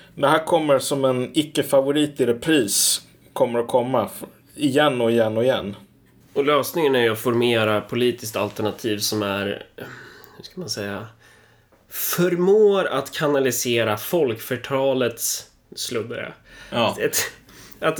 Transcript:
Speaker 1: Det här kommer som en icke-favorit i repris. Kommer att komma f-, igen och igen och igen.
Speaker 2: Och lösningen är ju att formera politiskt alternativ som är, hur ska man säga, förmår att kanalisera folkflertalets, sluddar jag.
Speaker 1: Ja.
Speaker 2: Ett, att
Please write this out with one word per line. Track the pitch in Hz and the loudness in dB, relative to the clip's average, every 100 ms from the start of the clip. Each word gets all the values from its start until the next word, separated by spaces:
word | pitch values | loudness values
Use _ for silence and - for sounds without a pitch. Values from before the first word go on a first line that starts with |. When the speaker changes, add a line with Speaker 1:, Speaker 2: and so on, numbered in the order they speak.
| - - | -16 -2
Speaker 1:
Det | 139 | 2
här | 156 - | 2 2
kommer | 170 151 135 | 0 4 2
som | - 139 131 | 2 0 0
en | 127 127 | 0 0
icke-favorit | 160 147 147 - 139 135 147 147 147 | -2 0 -2 2 2 4 0 0 0
i | 120 | 0
repris. | 117 160 156 104 - - - - _ _ | 0 2 2 2 0 0 -2 -8 _ _
Kommer | - 123 120 | -2 0 0
att | 117 | 0
komma | 127 123 127 143 - | 0 2 0 -2 -6
f-, | - _ _ - | -18 _ _ -2
igen | 143 135 151 123 | 0 4 2 2
och | 117 | 2
igen | 117 110 110 | 2 2 2
och | |
igen. | 127 107 98 104 - _ _ _ _ | 2 0 -2 -10 -16 _ _ _ _
Speaker 2:
Och | 143 139 | -2 2
lösningen | 147 123 170 147 131 | 2 0 0 2 4
är | |
ju | 117 | 2
att | 110 | 2
formera | 127 117 123 117 107 104 | 0 2 2 2 2 0
politiskt | 101 120 120 117 107 95 | -2 0 0 0 -6 -4
alternativ | 104 107 107 98 117 104 | -4 -2 -4 -4 -4 -2
som | - 107 | -2 -2
är, | 101 98 101 - - - - - - - - - | -2 -2 -4 -6 -12 -18 -16 -18 -20 -20 -20 -20
hur | |
ska | - 185 | -18 -14
man | 170 | -10
säga, | 113 101 101 110 _ - - _ _ _ _ _ | -8 -6 -8 -12 _ -20 -20 _ _ _ _ _
förmår | - - - 175 175 180 214 208 196 - | -8 -4 0 0 2 4 6 6 4 0
att | 135 - - | -2 -4 -2
kanalisera | 151 139 131 123 123 117 110 104 | 0 2 2 0 0 0 0 -2
folkflertalets, | - 175 131 110 - 120 - 135 135 131 117 - - - - _ _ - | -2 0 0 -2 -6 -8 -4 0 0 2 -2 -2 -6 -6 -10 _ _ -12
sluddar | - 120 117 120 | -8 -6 -8 -10
jag. | - - - - - 123 | -12 -14 -20 -20 -6 0
Speaker 1:
Ja. | 107 - | 0 0
Speaker 2:
Ett, | 110 - - - - - - - | -2 -2 -6 -10 -20 -20 -20 -4
att | 160 | -4